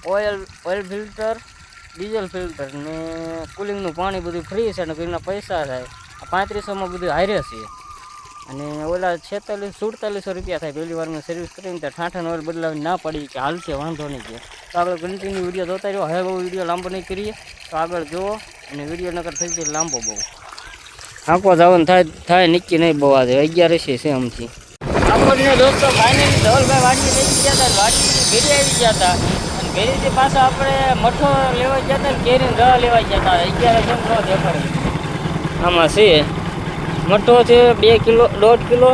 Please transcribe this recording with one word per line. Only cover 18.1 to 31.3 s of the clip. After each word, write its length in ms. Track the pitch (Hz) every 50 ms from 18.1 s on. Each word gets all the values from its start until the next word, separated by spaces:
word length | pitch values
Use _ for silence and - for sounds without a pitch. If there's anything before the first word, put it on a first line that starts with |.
| 165 180 190 202 214 220 - - - - - -
અને 120 | 143 147 143
વીડિયો 280 | 147 165 170 180 180
નકર 180 | 165 175 165 170
થઈ 180 | 151 - - 175
જાય 240 | - 170 160 147
લાંબો 260 | 151 156 165 165 139 120
બહુ. 160 | 110 - 107 104 - - - - - - - - - - - - - - - - - - - - -
હાંકવા 280 | - 165 185 190 196 180
જવાનું 320 | 160 170 175 185 175 160
થાય, 180 | 160 185 180 180
થાય 420 | 156 - - - - 170 185 185
નક્કી 320 | 165 165 175 - - 175 156
નહીં 200 | 165 165 156 143
બહુ 120 | 143 139
આજે. 280 | 135 135 127 123 127 139
અગિયાર 340 | 147 156 165 175 175 160
હશે 260 | 170 160 - - 131 120
છે 120 | - 156
આમથી. 380 | 139 127 127 120 - - 117 113 - - - - - _ - - - - - -
આપણને 440 | - - 269 262 269 262 269 277 269
દોસ્તો 300 | 247 254 269 269 269 277
finally 580 | 269 240 - 220 240 262 285 285 285 - - -
ધવલભાઈ 380 | 214 240 269 254 254 269 262
વાડીએ 300 | 254 247 262 262 262 262 262
લઈ 280 | 262 269 269 262 269
ગયા 100 | 269 277
હતા. 300 | 269 262 262 240 202 196
વાડીએ 580 | 202 226 233 - - - - - - - 202 233
ઘરે 180 | - 294 285 277
આવી 220 | 277 269 - -
ગયા 100 | 240 226
હતા. 220 | 214 190 190 180 180 175 - - - - - - - -
અને 80 | - -
ઘરેથી 480 | - 175 208 247 269 269 277 269 -
પાછા 240 | 262 262 269 269 269
આપણે 300 | 262 262 262 - 269 269 269 269 269 262 254 -
મઠો 340 | 214 240 240 262 285 277